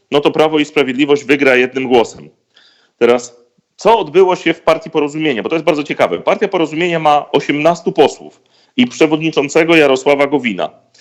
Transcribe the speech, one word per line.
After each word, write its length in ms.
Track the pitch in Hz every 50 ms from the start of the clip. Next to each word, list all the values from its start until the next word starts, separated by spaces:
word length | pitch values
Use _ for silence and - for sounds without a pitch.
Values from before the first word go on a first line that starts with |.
| _ -
no 100 | 127 147
to 100 | 143 165
Prawo 280 | - - 156 156 156 151
i 60 | 147
Sprawiedliwość 600 | - - 147 139 131 123 127 147 143 147 139 123
wygra 320 | 117 147 135 139 135 127
jednym 320 | 123 127 123 123 135 131 120
głosem. 400 | 127 120 110 - - 90 73 73 _ _ _ _ _ _ _ _ _ _ _ _ _ -
Teraz, 380 | 120 117 123 120 120 - - _ _ _ _ _ _ _ _
co 220 | - - 202 226 220
odbyło 380 | 175 151 143 185 190 180 180
się 180 | 165 - 165 165
w 60 | -
Partii 300 | - 170 160 160 - 160
Porozumienia? 520 | - 156 147 147 143 156 156 151 127 107
Bo 60 | - -
to 60 | 160
jest 100 | 156 135
bardzo 200 | 175 160 147 143
ciekawe. 340 | - 147 - 127 92 87 -
Partia 300 | - 151 190 - 214 196
Porozumienia 500 | - 175 160 139 151 156 180 180 170 160
ma 320 | 160 151 147 147 - -
osiemnastu 600 | - 143 - - 143 147 151 165 175 - - -
posłów 500 | - - 143 127 - - 76 76 _ _ _ _ _ _ _ _ -
i 100 | - 123
przewodniczącego 920 | 123 - - 160 151 156 151 160 160 151 156 139 143 - 160 165 160 170
Jarosława 500 | 160 147 135 131 131 - 147 143 139 143
Gowina. 440 | 131 147 143 123 117 98 87 80 - - _ _ _ _ _